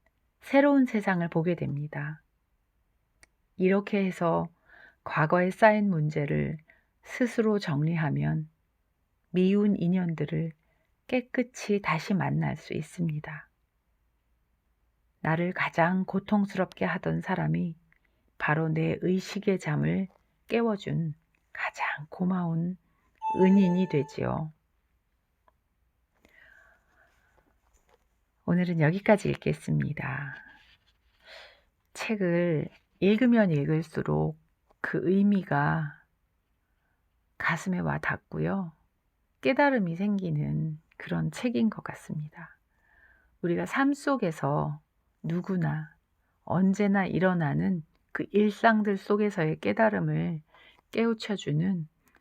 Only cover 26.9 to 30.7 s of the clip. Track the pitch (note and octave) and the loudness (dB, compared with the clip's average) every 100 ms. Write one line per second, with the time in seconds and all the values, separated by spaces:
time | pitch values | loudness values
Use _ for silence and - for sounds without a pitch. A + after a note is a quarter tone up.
26.9 | _ _ _ _ _ _ _ _ _ _ | _ _ _ _ _ _ _ _ _ _
27.9 | _ _ _ _ _ - F3 F3 E3 D3+ | _ _ _ _ _ 0 0 2 2 2
28.9 | F#3+ - G#3 D3 C#3 - D3+ - D3+ C3+ | 2 4 2 2 -4 -4 -4 -2 -2 -2
29.9 | D3+ - C2+ - - - - _ | -4 -6 -8 -10 -12 -18 -20 _